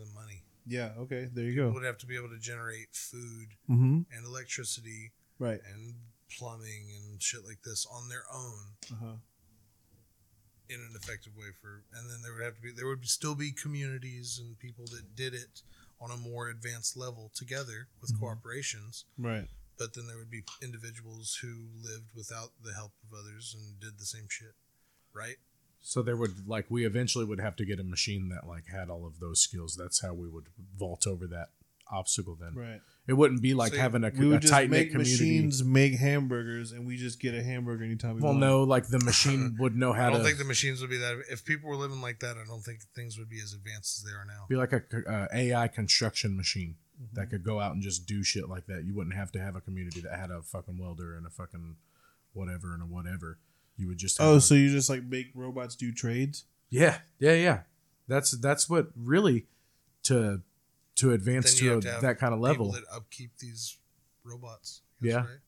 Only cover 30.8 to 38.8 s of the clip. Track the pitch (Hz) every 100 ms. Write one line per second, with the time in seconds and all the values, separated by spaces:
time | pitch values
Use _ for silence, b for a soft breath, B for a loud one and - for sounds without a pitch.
30.8 | 95 87 104 92 90 85 82 _ _ _
31.8 | - 98 92 - 90 82 85 123 117 107
32.8 | b b - 131 147 127 127 131 113 139
33.8 | 127 117 110 135 143 147 151 143 131 160
34.8 | 160 143 123 123 160 160 151 135 127 131
35.8 | 139 127 143 143 131 120 117 117 113 120
36.8 | 123 123 123 117 127 117 123 127 120 117
37.8 | 113 113 117 113 147 139 135 135 135 127